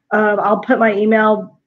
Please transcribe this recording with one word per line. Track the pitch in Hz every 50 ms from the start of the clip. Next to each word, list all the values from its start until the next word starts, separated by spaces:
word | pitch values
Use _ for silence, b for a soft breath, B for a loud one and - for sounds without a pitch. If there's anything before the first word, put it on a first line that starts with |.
| _ _ -
Um, | 208 214 208 208 196
I'll | 175 202 214 -
put | - - 262 240
my | 226 220 202
email | 202 214 220 220 220 214 214 214 196 185 - - _ _